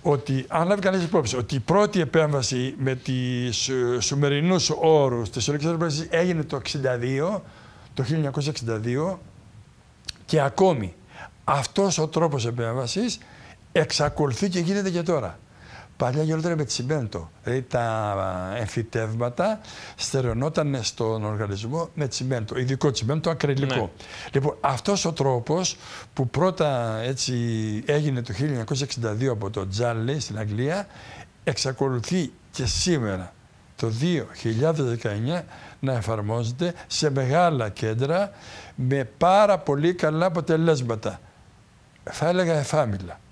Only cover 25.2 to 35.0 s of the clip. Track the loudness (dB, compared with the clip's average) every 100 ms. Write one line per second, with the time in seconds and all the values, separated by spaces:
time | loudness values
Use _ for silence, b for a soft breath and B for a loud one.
25.2 | 0 0 0 0 0 -6 B B B -4
26.2 | -2 2 0 2 0 2 -2 -2 -4 -4
27.2 | -2 0 0 0 -2 -2 0 2 2 -2
28.2 | -4 -2 -2 -2 -2 -4 -4 -4 -2 0
29.2 | 0 -2 -4 -4 -4 -2 -2 0 -2 -2
30.2 | -4 -6 -4 -2 -2 -2 -6 B B B
31.2 | B _ -4 -2 -4 -2 -2 -2 -2 -2
32.2 | -2 -8 -14 -6 -4 0 2 2 2 -4
33.2 | -8 -16 -20 -20 -20 -4 -2 0 0 0
34.2 | -2 -6 -2 2 2 2 -2 -2